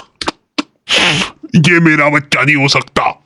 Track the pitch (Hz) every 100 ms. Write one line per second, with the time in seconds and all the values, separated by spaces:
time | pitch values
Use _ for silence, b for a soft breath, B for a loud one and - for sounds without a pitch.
0 | - _ - - _ - - _ - B
1 | B 151 185 - - - 156 175 165 151
2 | 147 147 143 - 131 147 139 - - -
3 | 113 -